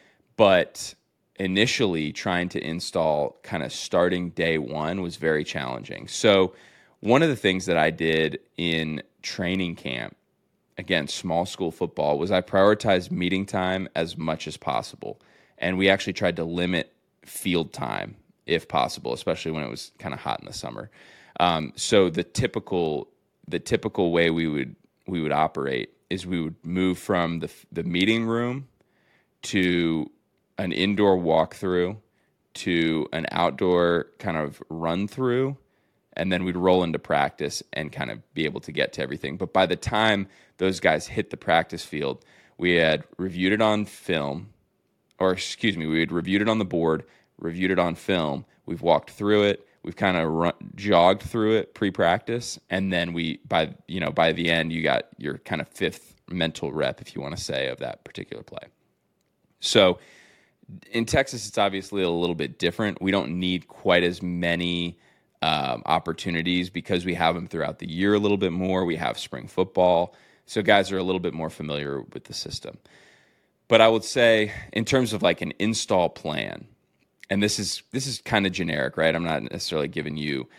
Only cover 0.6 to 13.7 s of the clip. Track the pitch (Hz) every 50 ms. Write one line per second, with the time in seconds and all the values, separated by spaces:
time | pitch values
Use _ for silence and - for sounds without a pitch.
0.6 | - - - - - - - _ _ _ _ _ _ _ _ - 95 92 92 101
1.6 | 117 127 - - 117 95 85 80 76 78 - - - 101 90 87 90 90 - -
2.6 | - 78 80 90 - - - 87 80 78 76 76 71 - - _ - - 104 80
3.6 | 65 58 - - - - - 87 87 90 90 87 87 85 - 87 82 82 80 78
4.6 | 65 58 78 78 78 80 92 95 90 85 - - 78 80 78 76 71 - - 73
5.6 | 65 62 64 53 50 - 50 50 - - - - - 107 98 95 92 90 - -
6.6 | - - _ _ _ _ _ _ - 104 123 147 165 156 127 - - 95 92 92
7.6 | 92 92 85 80 78 80 82 - 82 80 80 80 80 - - - _ _ _ -
8.6 | 87 82 82 80 78 78 78 - - _ _ _ - - - - 90 90 95 95
9.6 | 90 85 82 - - 67 62 60 55 50 - _ _ _ _ _ _ _ _ _
10.6 | _ _ _ - 80 85 90 80 71 - - - - 87 80 87 90 - - -
11.6 | 90 82 - - 90 78 - 78 73 76 73 71 85 98 98 92 - - 101 95
12.6 | 98 104 107 - - 107 95 92 85 - 87 87 90 90 95 95 98 - - 95
13.6 | 92 92